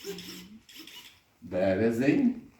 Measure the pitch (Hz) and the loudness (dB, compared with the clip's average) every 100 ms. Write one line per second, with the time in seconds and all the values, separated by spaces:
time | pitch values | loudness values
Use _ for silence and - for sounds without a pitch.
0 | - - - 185 185 220 - - 320 - | -12 -12 -12 -16 -18 -20 -20 -20 -20 -20
1 | - - _ _ 87 90 95 95 113 117 | -20 -20 _ _ -6 0 2 4 2 2
2 | 135 285 254 - - - | 4 4 4 0 -8 -20